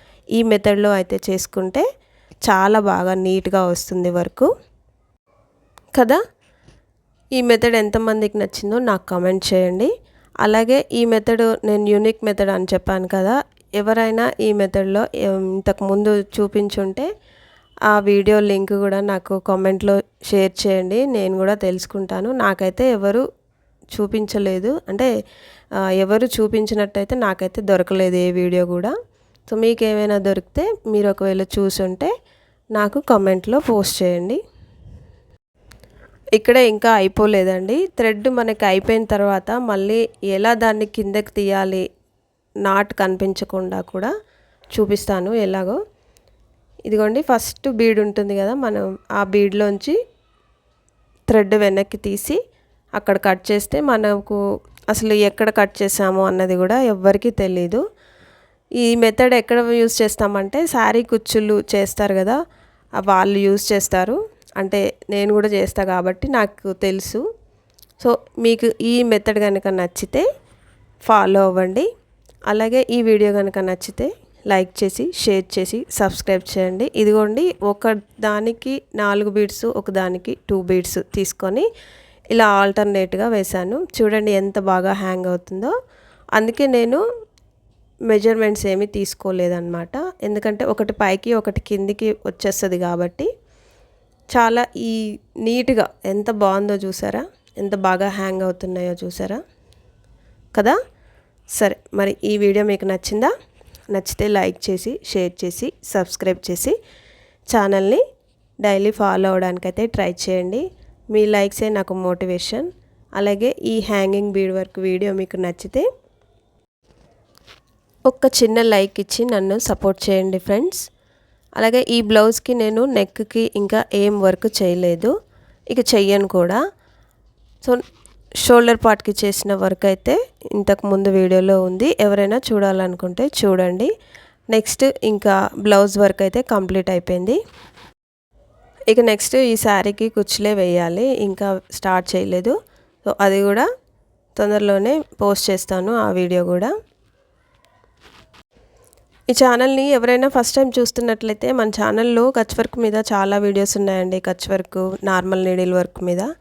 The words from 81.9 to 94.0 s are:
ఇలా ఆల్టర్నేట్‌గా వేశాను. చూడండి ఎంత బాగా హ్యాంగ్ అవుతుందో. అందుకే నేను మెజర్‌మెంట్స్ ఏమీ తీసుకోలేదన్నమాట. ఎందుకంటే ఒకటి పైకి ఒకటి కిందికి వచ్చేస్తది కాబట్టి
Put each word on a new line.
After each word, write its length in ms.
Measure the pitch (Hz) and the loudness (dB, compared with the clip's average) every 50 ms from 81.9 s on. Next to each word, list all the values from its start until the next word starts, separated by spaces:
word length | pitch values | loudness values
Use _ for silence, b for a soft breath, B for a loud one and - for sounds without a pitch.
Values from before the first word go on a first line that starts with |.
| B B B B B B B - | B B B B B B B -2
ఇలా 160 | 233 226 220 208 202 196 | 2 4 4 6 6 4
ఆల్టర్నేట్‌గా 680 | 196 196 196 214 208 202 196 190 190 180 185 185 214 240 | 4 2 2 0 0 0 0 0 -2 -2 -2 -2 -2 0
వేశాను. 480 | 226 202 190 - - 185 180 185 233 302 370 - - | 0 -2 -2 -2 -4 -6 -4 -4 -6 -6 -6 -6 -2
చూడండి 360 | - 226 208 214 214 214 214 202 196 196 | 0 0 2 2 2 0 2 2 0 0
ఎంత 160 | 196 196 208 190 190 185 | 0 -2 -2 0 0 0
బాగా 200 | 185 185 190 196 202 196 | 0 2 0 -2 -2 -4
హ్యాంగ్ 240 | 190 185 185 185 185 | -4 -4 -4 -4 -4
అవుతుందో. 420 | 180 175 180 - 185 190 214 285 427 494 508 b b b b b b b b b | -4 -4 -6 -8 -10 -6 -4 -2 -4 -4 -6 b b b b b b b b b
అందుకే 380 | - 214 220 226 226 - 285 | 0 0 0 0 0 0 2
నేను 340 | 269 247 240 233 233 254 320 427 466 494 466 427 - _ _ _ _ _ _ _ _ _ _ _ _ _ - | 2 2 2 2 2 2 0 0 -2 -4 -6 -12 -20 _ _ _ _ _ _ _ _ _ _ _ _ _ -8
మెజర్‌మెంట్స్ 640 | 233 226 220 208 202 226 226 226 220 214 208 202 - | -2 2 2 2 4 2 2 2 2 0 0 -2 -2
ఏమీ 200 | 196 190 190 208 202 202 | -2 -2 -2 -2 -4 -4
తీసుకోలేదన్నమాట. 960 | 208 196 - - - - 190 185 180 180 175 180 175 170 170 175 170 170 175 - 269 330 370 359 - - | -6 -6 -6 -8 -8 -6 -4 -2 -2 -2 -2 -2 -4 -6 -6 -6 -8 -8 -8 -8 -8 -8 -8 -8 -8 -6
ఎందుకంటే 400 | 208 208 208 - 220 208 208 - | -6 -4 -2 -2 -4 -4 -2 -2
ఒకటి 300 | - 214 - 214 202 208 - 214 | -2 -2 -2 -2 -4 -2 -2 0
పైకి 280 | 190 190 196 - 233 233 | 0 0 -2 -2 -2 -2
ఒకటి 260 | 220 214 208 196 - | -2 -2 -2 -6 -6
కిందికి 480 | - - 208 196 196 196 208 202 226 214 208 - - | -6 -4 -4 -4 -2 -4 -4 -4 -2 -4 -4 -4 -6
వచ్చేస్తది 520 | 202 190 - - 196 196 - 208 190 180 180 | -10 -8 -4 -4 -4 -2 -2 -2 -2 -2 -2
కాబట్టి 480 | 180 175 175 170 175 175 - - 294 440 523 - _ b b b b b b b b b b b | -2 -2 -2 -2 -4 -4 -4 -4 -6 -6 -6 -6 _ b b b b b b b b b b b